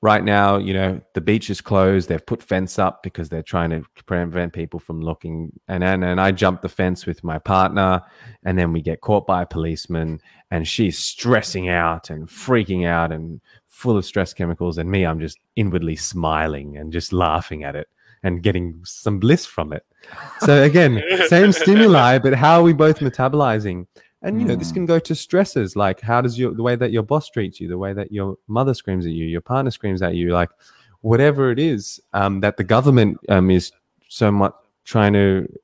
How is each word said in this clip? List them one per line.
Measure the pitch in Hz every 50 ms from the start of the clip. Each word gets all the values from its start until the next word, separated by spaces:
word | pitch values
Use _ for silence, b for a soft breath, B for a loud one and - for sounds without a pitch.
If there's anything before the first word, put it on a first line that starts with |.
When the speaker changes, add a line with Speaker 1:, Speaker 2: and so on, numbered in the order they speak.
Speaker 1:
right | - 110 107 104 92
now, | 104 101 101 101 101 98 101
you | 98 98 95
know, | 95 95 92 92 - - _ _
the | -
beach | 80 90 104 113 - -
is | 101 -
closed. | - - 107 98 95 95 98 95 87 -
They've | 87 80 -
put | - 120 - -
fence | _ 98 95 95 92 - -
up | 101 92 - - -
because | 95 - - 82 78
they're | 85 82
trying | 80 - - 92 85 82
to | 82 80 76 _ _ _ _
prevent | _ 98 87 87 85 80 90 87 87 -
people | 87 82 80 - 85
from | - _ 82 80
looking. | 80 80 80 _ _ 82 80 80 82 78 - - _ _
And, | 95 90 90
and, | 92 95 92 90
and | 90 90 92
I | 95 98 95
jump | 90 - 92 92 87
the | - 92
fence | - - 95 92 90 - - -
with | 85 _ -
my | 85 78 78
partner, | _ - 98 92 95 92 - 101 98 95 92 90 B B B B B 117 110 B _
and | 92 90 92
then | 90 85 82
we | 82
get | 76 85 80 -
caught | - - 107 101 90
by | - 95 90
a | 87 -
policeman, | - 87 80 82 80 80 - - 87 82 80 80 80 78 b b b b b b
and | 92 85 82 78
she's | - - 117 95 80 -
stressing | - - - - - 120 123 110 101 - - 98 90 90
out | 90 87 85 82 82 85 - -
and | 80 78 80 82
freaking | - - - - 127 120 107 87 95 90 90
out | 85 85 85 85 82
and | 82 80 80 82 82 - b b b b b
full | _ - - - 123 113 101
of | 92
stress | - - 104 95 - -
chemicals. | _ 95 85 85 - 87 87 82 82
And | 82 87
me, | 95 98 92
I'm | 82 80 80
just | 80 80 - _ _ _ _
inwardly | - 110 101 87 90 82 82 80
smiling | 78 - - - 90 82 80 80 78 80 80 76 71 69 73 71 73
and | 76 78 80
just | 85 82 -
laughing | - 92 90 82 78 85 - - 78 76 76
at | 71 71
it | 73 76 _ _ b b b b b b
and | 95 90 87 85
getting | 107 95 92 90 87 80 82 87
some | - - - - 110 104 98
bliss | 92 117 151 170 -
from | - - - 80 76 76
it. | 78 _ _ B B B B B B B B B B
So | - - 143 143 135
again, | 151 143 175 175 143 123 107 151 170 190
Speaker 2:
<laughs> | 185 185 160
Speaker 1:
same | 175 170 196 208 190
stimuli, | - 165 170 196 214 226 220 180 147 127 120 127 135
but | 127 135 131
how | 127 127 151 165 170
are | 170
we | 170 165
both | 143 156 156 156 -
metabolizing? | 151 131 123 - 131 131 135 151 143 127 110 110 104 104 90 90 90 _ b b b b b b
And, | - 170 208 220
you | 247 214
know, | -
this | 180 165 165
Speaker 3:
Mm. | 165
Speaker 1:
can | 190 180
go | 160 165 165
to | 160 - 165
stresses, | 147 - - - 180 196 190 - 143 110 95 -
like | 101 101 98 95 -
how | - 107 117 120
does | 123 123 117 117
your, | 127 120 -
the | 107 113
way | 123 123 117
that | 123 113 107
your | 113 107
boss | 104 139 151 147 -
treats | _ 123 107 95 90 -
you, | 90 87
the | 90 90
way | 95 98
that | 98 101 101 - 104
your | 104 98 98 95 - _ _
mother | 107 117 131 135 131
screams | - - - 95 92 87
at | 85
you, | 80 82 82
your | 82 82 85
partner | - - 127 131 135 131
screams | 117 - - 104 95 92
at | 95 87 87
you, | 87 87 87
like, | 87 87 87 85 _ b b b b b b b b b
whatever | _ 110 117 117 135 147 143 139 135 127
it | 120 123
is, | 151 165 139 107 98 - - - _ _ _
um, | 98 101 98 98 95
that | 95 104 104
the | - 101
government, | 90 110 117 127 143 135 123 113 104 - - _ -
um, | 101 95 92 92
is | 92 92 87 - _ _ _ _ _ _ _ _
so | - - 113 104
much | 101 101 98 98 - _ _ _ _ _ _
trying | - - 113 107 101
to | 101 101 101 98 95 95 87 - - -